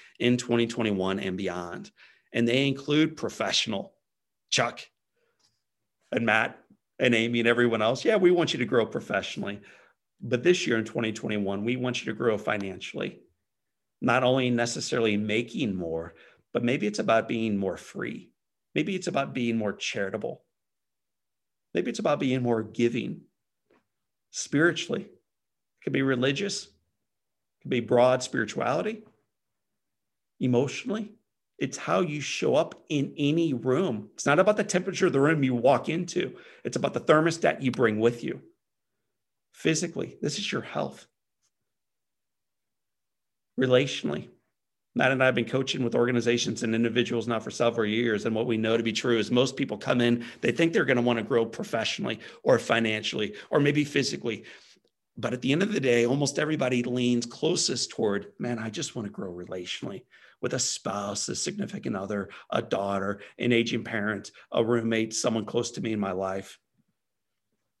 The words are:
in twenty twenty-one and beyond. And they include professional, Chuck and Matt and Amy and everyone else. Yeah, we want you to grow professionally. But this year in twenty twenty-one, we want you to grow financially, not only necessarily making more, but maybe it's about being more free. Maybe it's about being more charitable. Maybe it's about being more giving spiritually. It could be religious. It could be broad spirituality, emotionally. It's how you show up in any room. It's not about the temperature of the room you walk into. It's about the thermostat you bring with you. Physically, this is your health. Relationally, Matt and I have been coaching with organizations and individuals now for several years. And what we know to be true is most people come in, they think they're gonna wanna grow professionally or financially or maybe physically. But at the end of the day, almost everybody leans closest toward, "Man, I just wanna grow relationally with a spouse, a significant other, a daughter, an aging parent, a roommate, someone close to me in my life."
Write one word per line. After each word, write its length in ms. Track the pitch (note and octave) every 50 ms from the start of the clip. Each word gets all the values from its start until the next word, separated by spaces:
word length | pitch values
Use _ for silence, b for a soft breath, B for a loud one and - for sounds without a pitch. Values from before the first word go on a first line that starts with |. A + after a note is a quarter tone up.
| B B B B
in 180 | A#2+ A#2+ B2
twenty 300 | A#2+ - - A#2+ A#2 A#2
twenty-one 520 | A2+ A#2 B2+ A2+ G#2+ G2+ F#2+ F#2 F#2+ F#2+ G2
and 160 | G2 F#2+ F#2
beyond. 560 | F#2 F#2+ F2+ F2 F2+ F2 F2 F2 - G3+ - b b b b b b b b
And 160 | - A#2 A#2
they 180 | A#2 A#2+ C3+ C#3
include 520 | C#3 C3+ C#3 - - D3 D3+ D#3+ D#3 D#3
professional, 720 | - - G2+ - - A2 F#2+ F#2 - - A2+ G#2+ A#2 - - _ _ _ _ _ _ _ _ _ _ _ -
Chuck 280 | - - A#2+ A#2+ - - - - _ _ _ _ _ _ _ _ _ _ _ _ _ _ _ _ _ _ _ _ _ _ _ - -
and 120 | A#2 A#2
Matt 340 | A2+ G#2+ A2 A#2 - - - _ _ - _ _ _ _
and 160 | - C3 B2+ A#2+
Amy 260 | A2+ A2+ A#2 A#2+ A#2
and 80 | A2+ A#2
everyone 320 | A#2+ A#2+ A#2+ A#2+ A2+ G#2+
else. 240 | G#2+ A2+ B2+ - -
Yeah, 100 | - A3
we 160 | G3+ F#3+ F3
want 220 | F3+ E3+ D#3+ D3 -
you 60 | C3
to 60 | B2
grow 200 | G#2 B2+ A#2+ A2
professionally. 720 | - - - - - G#2 G2 G2 - - G2+ G2+ G2+ G2+ G#2 B B B B B B B B _ _ _ -
But 220 | - A#2+ A#2+ B2 A#2
this 220 | F3 F3+ F3+ -
year 120 | D#3 B2
in 80 | A2+ A2
twenty 260 | G#2+ - C3 A#2 A2+
twenty-one, 540 | G#2 - - G#2 G#2+ G#2 G2+ G2 G2 G2 G#2
we 100 | A#2 B2+
want 240 | B2+ B2 B2+ A#2+ -
you 140 | - - A2
to 40 |
grow 200 | - B2 A#2 G#2+
financially, 840 | G#2 - - G#2+ G#2 G2 F#2+ F#2 F2+ - - - - G2+ - - - - _ _ _ _ _ _ _ _ _ _ _ _ _ _ -
not 240 | - B2+ A#2+ B2+ C3
only 260 | B2 B2+ C3+ B2+ B2
necessarily 680 | A#2+ A#2+ A#2+ A#2 - - - - - B2+ A2+ A2 G#2
making 580 | G#2 G#2+ G#2+ G#2 A2 A#2 A2+ - - C#3+ G#2+ F#2+
more, 400 | F#2 F2 E2 D#2+ E2 E2 E2+ b b b b b b b _ -
but 100 | A#2+ A#2+
maybe 240 | A#2+ C3 D#3 G3+
it's 120 | G#3 G#3 -
about 280 | - A#2 A2+ A2+ A2
being 300 | - A#2 A2+ A2+ A2 G#2
more 180 | G2 G2 F#2+ E2
free. 540 | - - - - - A#2 A2+ - - - - _ _ _ _ _ _ _ _ -
Maybe 200 | D3 D#3 F#3+ F#3+
it's 140 | F#3 F3+
about 260 | E3+ D3 C#3 C#3 - -
being 220 | C3+ A#2+ A#2+ A#2
more 160 | A2+ G#2+ G#2
charitable. 720 | G2 - - - - A#2 G2 F#2+ G2 G#2+ - - - - _ _ _ _ _ _ _ _ _ _ _ _ _ _ _ _ _ _ _ _ _ _ _ _ _ _ -
Maybe 160 | - F3+ B3
it's 100 | - -
about 200 | G#3 D#3+ D3 C#3+
being 240 | C#3+ C3 B2+ C3 B2
more 180 | A#2+ A#2 A2
giving 600 | A2 G#2+ - - A#2+ A#2 A#2+ A#2 - - - - - _ _ _ _ _ _ _ _ _ _ _ _ _ _ _ _ _ _ _ _ _
spiritually. 720 | - - - - - C#3 D#3+ F3 D#3 - - - - - -
It 800 | - - _ _ _ _ _ _ _ _ _ _ _ _ _ -
could 80 | C3+ C3+
be 80 | C#3
religious. 640 | C3+ C3+ C3+ B2 B2+ C3+ C#3+ C#3+ G3 G3+ - - -
It 960 | - _ _ _ _ _ _ _ _ _ _ _ _ _ _ _ _ _ _
could 100 | - -
be 80 | C3+ A#2
broad 420 | A2+ G#2 B2+ A#2+ B2 B2+ C3 C3
spirituality, 840 | - - - B2+ A2+ G#2 - - A#2 A2+ C3+ E3 F#3 G#3+ A#3 - - - _ _ _ _ _ _ _ _ _ _ _ _ _ _ _ _ _ _ _ _ _ _ _ _ _ -
emotionally. 720 | - B2+ B2 A#2+ C#3+ C#3 - - - B3 G3 G#3+ G#3 - - _ _ _ _ _ _ _ _
It's 200 | - C#3+ C3+ C3
how 240 | - - D3+ E3 F#3+
you 180 | F#3 D3+ D3 D3
show 360 | C3+ - - - - C#3 B2
up 280 | D3 E3+ E3+ - - _ -
in 240 | D#3+ C#3+ C#3 C#3 -
any 360 | - D3 C#3+ D#3 E3+ E3+ E3 C3+
room. 560 | A#2 - B2+ B2+ D3 G3 B2 A#2 G#2 G#2 - _
It's 120 | - -
not 140 | C#3+ C#3+ D#3+
about 180 | F#3 G#3 G#3
the 80 | G#3+ G#3
temperature 420 | - - F3+ F3+ F#3+ F3+ - F#3
of 60 | F3 A#2+
the 80 | C3+
room 200 | C3+ D3+ D#3+ D3+
you 140 | C#3 C3 B2
walk 320 | A#2+ A#2 C3+ C#3 A#2+ -
into. 480 | - D#3 E3+ F3 - - A#2 - B2+ B B B B B B B
It's 100 | - -
about 180 | - - - -
the 60 | -
thermostat 600 | - - D3+ D#3 D#3+ E3 D#3+ - - D3+ - -
you 100 | C#3 B2
bring 300 | - - B2 A2 G#2+ G#2+
with 240 | A2 A#2+ A#2+ - -
you. 160 | - - - - - _ _ _ _ _ _ _ _ _ _ _ _ _ _ _ _ _ _ _ _ _
Physically, 640 | - - D#3+ D#3+ D3+ F#3 E3+ - C#3 C3+ - - -
this 160 | - D3 -
is 140 | - G3+ -
your 120 | G3 - -
health. 440 | - - - D3 - - - - _ _ _ _ _ _ _ _ _ _ _ _ _ _ _ _ _ _ _ _ _ _ _ _ _ _ _ _ _ _ _ _ _ _ _ _ _ _ _ _ _ _ _ _ _ _ _ _ _ -
Relationally, 720 | - C3 B2+ B2+ B2+ C3+ C3+ - - - - D3 - - - - _ _ _ _ _ _ _ _ _ _ _ -
Matt 140 | - - C3
and 100 | C3+ B2+
I 40 | C3
have 100 | C3 B2+
been 80 | B2+ A2+
coaching 400 | - - C3 C3+ - - C#3 B2+
with 100 | A#2 A#2+
organizations 720 | B2 A#2+ B2 B2+ A#2+ A2+ A#2+ A#2+ A#2+ - B2 A#2 - A#2+
and 100 | A2+ A2+
individuals 540 | A2+ A#2 A#2 G#2+ B2 A#2+ A2 A#2+ A#2 G#2
now 140 | A#2+ A#2 A2
for 100 | G#2+ A2+
several 340 | - - B2 A#2+ A#2 A#2 A2
years. 400 | G#2 G#2+ A2+ A#2+ A#2+ G#2+ G2+ G#2
And 80 | A#2 A2
what 140 | G#2+ A#2
we 80 | B2+ A2+
know 220 | A2 A2 A2 A2+
to 60 | A#2 A2+
be 100 | A2+ G#2
true 240 | - - B2 A#2+
is 120 | A2+ G#2 G#2
most 280 | A#2+ B2 C3+ C3 C3
people 200 | - C#3 - -
come 220 | G2+ - C3 C#3 A#2+
in, 240 | A#2+ A#2+ A#2+ A#2+ B B B B
they 140 | - B2 A#2
think 180 | - E3+ E3+
they're 140 | E3+ A3 D3+
gonna 160 | C3+ C3 A#2+
wanna 200 | A#2+ B2 A#2+ A#2
grow 240 | G#2+ G#2 C3 A#2 A2+
professionally 760 | A2 - - G#2 - - A2+ A2 - - - - A#2+ A2+ - B B B B B
or 140 | - C3 A2+
financially 760 | A#2 - A#2+ A#2 A2+ A2 G#2+ G#2+ G#2+ - - A2+ G#2+ G2+ B B B B
or 100 | - D3+
maybe 240 | C#3+ C#3+ C#3+ D3 D3
physically. 600 | D3 - C#3+ C3 - - - - A#2 A2 - B B B B B B B B _ _ _ _ _ _ -
But 160 | - A2 A#2 A#2+
at 80 | B2+
the 100 | B2 B2+
end 120 | C#3 E3 G3
of 100 | G#3+ G#3
the 80 | -
day, 240 | C3+ B2+ A#2+ A#2+ A#2
almost 340 | A#2+ C3+ C#3+ D3 C3+ - D3+
everybody 420 | D3+ D3+ D#3 D3 C3+ B2+ B2+ B2
leans 440 | A#2+ B2+ B2 B2+ B2 B2 A#2+ A#2+ A#2
closest 640 | - - - - - - - - - C#3+ B2+ - -
toward, 420 | - - A#2 G#2 G2+ G2+ G2+ - - -
"Man, 180 | - A#2+ A#2+
I 120 | A2+ A2 A2+
just 260 | G#2+ - - - -
wanna 140 | A#2+ G#2+ G2
grow 240 | F2+ - G2+ F#2 F2
relationally 720 | F2+ F2+ - - F#2 F2+ - - - - G2+ G2 F#2 - b b b b b b b
with 140 | - - -
a 60 | B2+
spouse, 680 | - - - - - - G2 G2+ G2+ G2+ G2+ - -
a 80 | - G2
significant 640 | - - - G#2 - - - - - - - G#2+
other, 320 | F#2+ G2 G2 G#2 G2+ F#2+ - B B B B
a 120 | - -
daughter, 580 | - - G#2 G2+ G2+ G2+ G2 G2 F#2+ G2+ G2+ G2+ B B B
an 140 | B B2+ A#2+
aging 320 | A#2+ A#2 A#2 A#2 B2 A2+ G#2+
parent, 480 | - A2+ G#2+ G#2 G#2+ G#2+ G2+ - - B B B B -
a 100 | - A2+
roommate, 500 | A2 A#2+ A#2 A2+ A2+ A2+ A2 A2 A2 A2
someone 320 | - - A#2+ A2+ A2+ G2+
close 260 | - - A#2+ A#2 -
to 100 | - -
me 100 | G2+ A2+
in 80 | A2 G#2
my 140 | G2+ F#2+ F#2
life." 440 | F#2 F#2+ F#2+ F#2+ G2 G2 - - _ _ _ _ _ _ _ _ _ _ _ _ _ _ _ _ _ _ _ _ _ _ _ _ _